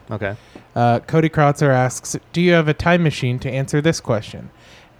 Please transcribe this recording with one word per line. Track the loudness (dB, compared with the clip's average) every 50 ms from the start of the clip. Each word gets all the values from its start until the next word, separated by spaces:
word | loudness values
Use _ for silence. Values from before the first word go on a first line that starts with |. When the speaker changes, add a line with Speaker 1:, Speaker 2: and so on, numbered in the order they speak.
| -14 -10
Speaker 1:
Okay. | -8 -6 -6 -6 -6 -8 -14 -20 -20 -20 -18 _ -2
Speaker 2:
Uh, | 0 2 2 2 0
Cody | -2 -2 0 0 0 2
Krautzer | 2 2 2 2 2 2 2 2
asks, | 2 2 2 0 -4 -8 -10 -10 -10 -10 -10 _ -2
"Do | 0
you | 2 4 4
have | 4 4
a | 2 0
time | 0 2 2 2 2 2
machine | 0 0 -2 -2 -4 -4 -4
to | -4 -6
answer | -4 -4 -4 -2 0 0
this | 2 0 0 -2
question?" | -2 -2 -2 -2 -4 -8 -14 -16 -16 -18 -20 _ -20 -20 -20 -20 -20 _ _